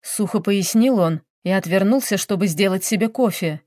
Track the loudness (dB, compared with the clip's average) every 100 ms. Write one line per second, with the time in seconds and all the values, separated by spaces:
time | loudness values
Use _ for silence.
0 | -10 -4 -2 -2 0 -2 2 2 4 4
1 | 2 0 _ _ -2 -2 0 0 2 2
2 | 0 -4 -2 -2 -2 0 0 0 -2 -2
3 | -2 0 -2 0 -4 -6